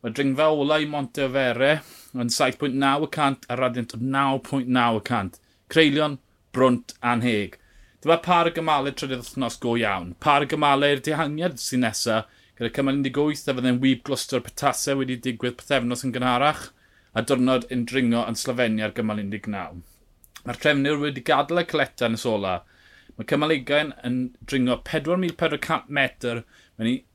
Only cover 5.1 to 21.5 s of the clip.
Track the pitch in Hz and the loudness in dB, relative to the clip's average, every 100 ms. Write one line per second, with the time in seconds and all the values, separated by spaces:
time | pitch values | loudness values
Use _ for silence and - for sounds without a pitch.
5.1 | 120 95 - _ _ _ 160 160 143 151 | -2 -2 -8 _ _ _ 4 6 4 0
6.1 | 139 _ _ _ 127 131 123 - - 120 | -4 _ _ _ 4 4 4 -2 -6 0
7.1 | 120 123 107 98 - _ - - _ 151 | 0 2 0 -2 -10 _ -20 -20 _ 2
8.1 | 170 170 175 170 165 160 147 139 135 139 | 2 4 4 4 0 0 0 0 -4 -6
9.1 | 127 120 - 123 - 120 117 110 95 90 | -6 -8 -4 -4 -4 -2 0 0 -2 -6
10.1 | 87 156 147 147 151 147 139 143 143 135 | -4 2 2 2 0 2 4 4 2 0
11.1 | 151 143 151 175 131 - 127 120 107 - | -2 -2 -2 -4 -4 -4 0 0 0 0
12.1 | 110 110 _ _ _ 117 131 135 139 135 | -2 -2 _ _ _ -6 0 0 0 -2
13.1 | 127 151 147 - 127 127 123 135 127 - | 0 0 0 -4 -2 0 2 2 0 -2
14.1 | 131 - 131 - - 143 - - 139 127 | -6 -2 -4 -6 -2 -2 0 -2 -2 -2
15.1 | 127 127 117 123 123 - 139 120 123 135 | -4 -4 -4 -4 -6 0 0 0 -2 -4
16.1 | 123 123 123 139 151 - _ _ _ _ | -2 0 2 2 0 -8 _ _ _ _
17.1 | - 113 135 127 131 120 127 117 131 123 | -4 0 2 4 2 0 -6 -2 0 2
18.1 | 117 110 113 - 120 120 110 107 - 110 | 2 0 -4 -6 0 0 0 -2 -4 -4
19.1 | 107 101 104 107 101 85 87 85 _ _ | -4 -6 -8 -8 -8 -8 -14 -20 _ _
20.1 | _ _ - - 117 151 143 139 151 147 | _ _ -16 -10 0 2 2 2 0 -2
21.1 | 131 123 143 143 | -4 0 2 2